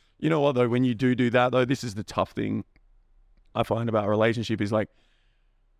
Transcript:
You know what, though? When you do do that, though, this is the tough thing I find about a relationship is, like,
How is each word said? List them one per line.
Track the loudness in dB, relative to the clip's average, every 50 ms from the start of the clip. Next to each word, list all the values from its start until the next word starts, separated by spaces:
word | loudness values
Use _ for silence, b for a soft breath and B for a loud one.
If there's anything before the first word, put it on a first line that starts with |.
| _ _ _ _
You | -2 0
know | 0 2
what, | 2 2 2
though? | 2 0 2
When | 2 2 2
you | 0 0
do | 0 0 0 2
do | 2 0 2
that, | 4 2 2 4 2
though, | 0 2
this | 0 -2 -4 -4
is | -10 -10
the | -10 -10
tough | -6 -4 -4 -4 -2
thing | -4 -6 -4 -4 -4 -6 -8 -10 _ _ _ _ _ _ _ _ _ _ _ _ _ _ _ _ _
I | -4 -2
find | -2 -2 -2 -2 0
about | 0 0 0
a | 2
relationship | 2 2 2 2 2 0 -2 -4 -2 -2
is, | -2 0 0
like, | -2 -2 -2 _ _ _ _ _ _ _ _ _ _ _ _ _ _ _ _ _